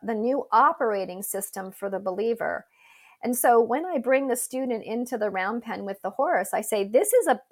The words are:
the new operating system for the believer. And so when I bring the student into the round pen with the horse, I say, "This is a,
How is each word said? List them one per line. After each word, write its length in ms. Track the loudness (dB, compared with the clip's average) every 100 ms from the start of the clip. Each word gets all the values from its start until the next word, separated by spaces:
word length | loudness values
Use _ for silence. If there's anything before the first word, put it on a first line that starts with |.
the 120 | -4
new 340 | -2 0 -2 2
operating 720 | 4 4 4 0 0 -4 -8
system 480 | -8 -6 -6 -8 -10
for 180 | -10 -6
the 120 | -6
believer. 680 | -4 -2 -2 -2 -2 -4 -8 _ _ _ _ _
And 160 | -4 2
so 220 | 6 6
when 260 | 4 0 -2
I 120 | -2
bring 280 | 2 2 2
the 100 | -2
student 480 | -4 -4 -2 -4
into 320 | -4 -6 -4 -4
the 140 | -2
round 320 | -2 -2 -4
pen 220 | -6 -8
with 180 | -8 -8
the 80 | -6
horse, 420 | -2 0 0 0
I 80 | -4
say, 240 | -2 -2
"This 280 | 2 2 4
is 160 | 4 4
a, 120 | 2 0